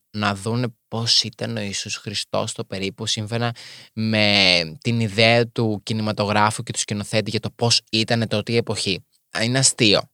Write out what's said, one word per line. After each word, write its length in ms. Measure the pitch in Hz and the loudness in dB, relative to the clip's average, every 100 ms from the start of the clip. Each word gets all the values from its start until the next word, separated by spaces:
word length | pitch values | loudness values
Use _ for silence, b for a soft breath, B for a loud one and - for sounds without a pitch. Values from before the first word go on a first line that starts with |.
| _ | _
να 240 | 104 104 | -4 -2
δούνε 320 | 98 107 117 120 - _ | -2 -2 -2 -4 -8 _
πώς 340 | 113 117 - | -6 0 0
ήταν 340 | 107 - 110 117 | 0 -6 -6 -6
ο 40 | |
Ιησούς 360 | 101 95 104 - | -6 -6 -8 -10
Χριστός 540 | 110 101 - 101 113 | -8 -8 -4 -4 -4
στο 140 | - | -6
περίπου, 420 | 110 98 95 - 107 | -10 -6 -6 -6 -6
σύμφωνα 480 | - 107 117 120 120 B B B | -4 -4 -4 -4 -6 B B B
με 680 | 110 110 107 104 101 95 87 80 80 | -4 0 4 4 6 4 4 0 -4
την 200 | - 117 | -2 0
ιδέα 480 | 110 98 113 117 117 | 0 4 6 6 2
του 320 | - 113 104 | 0 -2 -2
κινηματογράφου 800 | - 110 107 101 101 104 107 - | -4 -2 -2 0 0 2 2 0
και 100 | 117 | -6
του 60 | - | -6
σκηνοθέτη 520 | - 104 101 110 107 | -6 -6 -2 -2 -2
για 100 | 107 | -4
το 100 | - | -6
πώς 300 | - 117 - - | -2 2 2 0
ήτανε 360 | 113 110 117 110 | -2 0 0 0
τότε 260 | 107 101 | -2 0
η 40 | 117 | 0
εποχή. 480 | 113 101 - 87 - _ _ 85 | 0 -4 -4 -4 -8 _ _ -2
Είναι 160 | 113 131 | 0 2
αστείο. 440 | 131 - 113 92 - | 2 4 6 6 2